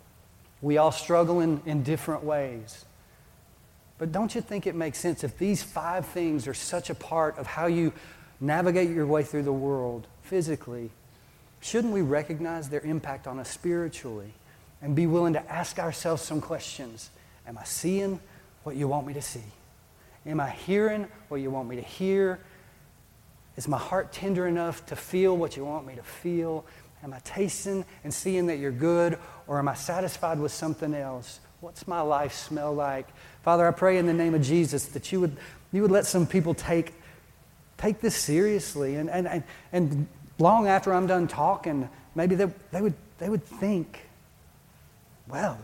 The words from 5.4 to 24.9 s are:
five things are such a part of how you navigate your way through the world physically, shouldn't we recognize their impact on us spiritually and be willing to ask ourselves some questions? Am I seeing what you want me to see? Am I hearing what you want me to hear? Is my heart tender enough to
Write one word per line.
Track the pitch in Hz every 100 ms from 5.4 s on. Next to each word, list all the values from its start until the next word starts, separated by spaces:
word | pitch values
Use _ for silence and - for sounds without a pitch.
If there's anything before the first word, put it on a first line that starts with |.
| 196 190
five | - - 170 180 143
things | 180 165 151 131
are |
such | - - 175 170
a | 156
part | - 165 151 -
of | 127
how | - 170
you | 170 160 - - - - -
navigate | 139 160 180 175 170
your | 170 147
way | 151
through | 147 151
the | 143
world | 135 139 139 123 120 - -
physically, | - 190 160 147 - 120 113 - - - - - - -
shouldn't | - 226 233
we | 202
recognize | 139 147 147 156 165 165 139
their | 147
impact | 151 156 143 135 135
on | 131
us | 123
spiritually | - 175 170 165 - 127 107 101 - - - - -
and | 143 147
be | 170
willing | 170 170
to | 151 -
ask | 160 170 -
ourselves | 170 - 170 160
some | - 151
questions? | - 160 - - 123 113 - - - - 117
Am | 110
I | -
seeing | - 165 196 196 190 - - - -
what | 151 135
you | 139
want | 143 139
me |
to | 143
see? | - 117 104 - - - _ - - - 151
Am | 156
I | 135
hearing | - 175 202 214 214 196 - -
what | 143
you | 135
want | 135 120
me | 123
to |
hear? | - - 190 196 190 180 - - - - - - - - - - - -
Is | 147
my | 131
heart | - 185 -
tender | - 196 180 180
enough | 170 170 -
to | -